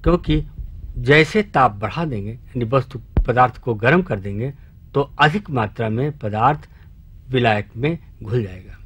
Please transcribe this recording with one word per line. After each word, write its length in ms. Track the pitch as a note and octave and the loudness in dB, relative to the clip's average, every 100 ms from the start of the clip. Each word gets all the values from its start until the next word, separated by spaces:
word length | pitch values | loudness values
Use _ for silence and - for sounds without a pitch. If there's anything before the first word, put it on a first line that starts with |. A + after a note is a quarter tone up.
क्योंकि 440 | E3 E3+ - D3+ D3 - - - - B2 | 2 0 2 -2 -2 -12 -14 -14 -12 -6
जैसे 440 | A#2+ D3 D#3 A3 | 4 6 6 0
ताप 300 | G#3 C#3+ B2 | 0 2 2
बढ़ा 320 | G2+ G#2 D#3 | 2 -6 -4
देंगे 280 | E3 A2 G2+ | -6 -6 -8
यानी 320 | A#2 - B2+ | -12 -10 -6
वस्तु 360 | A2+ C3+ - A#2 - - - | 0 0 0 -12 -4 -2 0
पदार्थ 320 | A#2+ B2 - | 2 2 0
को 160 | B2+ | -6
गर्म 280 | G#2+ A#2+ E3+ | 0 4 4
कर 180 | F3+ G#2 | 2 -4
देंगे 340 | G2+ G2+ C3 - - - - | -4 -6 -8 -10 -20 -20 -4
तो 200 | C#3+ C#3+ - | -2 -2 2
अधिक 320 | D3+ G3 G3+ | 2 2 -4
मात्रा 380 | C3 G#2 - A2+ | -4 -4 -4 -4
में 300 | A2 D3 D3 | -2 -4 -4
पदार्थ 500 | G#2+ G#2+ A#2+ D3+ - - - - - - - | -6 2 2 2 -8 -20 -20 -20 -20 -20 -4
विलायक 380 | C3 A#2+ G#2 G#2 A2+ | 0 2 2 -4 -4
में 220 | C#3+ E3+ - - | -4 -4 -10 -16
घुल 220 | G#2+ A#2+ | -4 -4
जाएगा। 340 | G2 F#2 F#2+ - | -4 -10 -18 -20